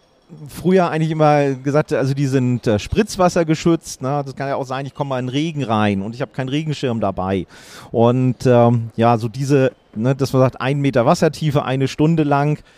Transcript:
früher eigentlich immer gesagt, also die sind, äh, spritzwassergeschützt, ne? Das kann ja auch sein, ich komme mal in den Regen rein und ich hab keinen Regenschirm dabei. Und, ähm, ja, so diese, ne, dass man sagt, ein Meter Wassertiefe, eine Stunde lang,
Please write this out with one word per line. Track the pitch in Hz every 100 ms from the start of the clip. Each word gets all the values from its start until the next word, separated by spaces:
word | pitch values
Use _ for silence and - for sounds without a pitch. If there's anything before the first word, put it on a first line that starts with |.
| _ _ _ 156 147
früher | - 170 185 170
eigentlich | 156 160
immer | 160 151 147 143
gesagt, | 131 139 143 -
also | 139 135
die | 139 139
sind, | 131 123 123 -
äh, | 104
spritzwassergeschützt, | - - 214 - 180 185 160 160 170 165 - -
ne? | 131 147 139
Das |
kann | 131 139
ja | 123
auch | 131
sein, | 131
ich | 139
komme | - 143
mal | 127
in | 127
den |
Regen | 135 165 147
rein | 113 110 104 98
und | 101 120
ich |
hab | 139
keinen | - 131
Regenschirm | 143 160 143 131 113
dabei. | 101 95 92 98 - - - - -
Und, | 113 117 127 127 120 131
ähm, | 120 120 120 113 -
ja, | 113 120
so | 117
diese, | 131 135 143 131 - _
ne, | 104 123 135
dass | 135
man | 131
sagt, | 131 -
ein | 127 143
Meter | 139 131 120
Wassertiefe, | 175 160 - 156 139
eine | - 131 135
Stunde | - 156 165
lang, | 147 143 147 147 -